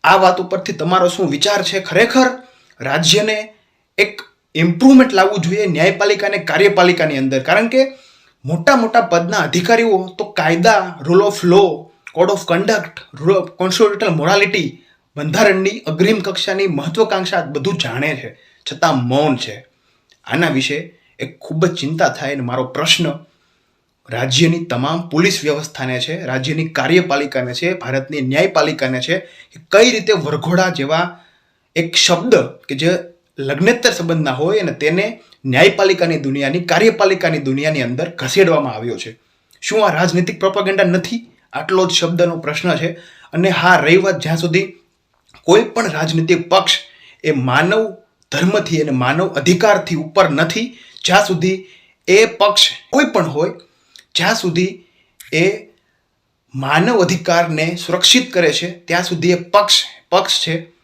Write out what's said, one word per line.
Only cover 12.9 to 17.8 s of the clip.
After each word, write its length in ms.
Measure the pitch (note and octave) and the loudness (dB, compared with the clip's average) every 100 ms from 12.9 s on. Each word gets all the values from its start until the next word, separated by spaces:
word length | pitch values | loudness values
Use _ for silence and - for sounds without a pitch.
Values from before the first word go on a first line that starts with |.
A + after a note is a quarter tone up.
| - - - | -18 -20 -6
rule 120 | D#3 F#3+ | 0 0
of 120 | - - | -2 -6
constitutional 600 | F#3 F#3 G#3+ G3+ G#3+ D#3+ | -4 2 2 2 -2 0
morality, 480 | D#3 G3+ G3+ G3+ C#3 - _ _ _ C#3+ | 0 2 2 -2 -6 -10 _ _ _ -10
બંધારણની 640 | D3+ E3+ G#3 F#3+ F#3+ G#3+ - | -4 2 2 2 -2 -4 -8
અગ્રિમ 320 | D#3 G3 G#3+ | 0 0 0
કક્ષાની 480 | G3 F3+ - F#3+ G3 | -2 -6 -6 -2 -2
મહત્વાકાંક્ષા 760 | C#3+ D3+ E3 A3 F#3+ F3+ F#3 | -2 -4 -2 0 0 -2 -4
બધું 360 | C3+ C#3+ D3 | -4 -6 -4
જાણે 380 | - | -4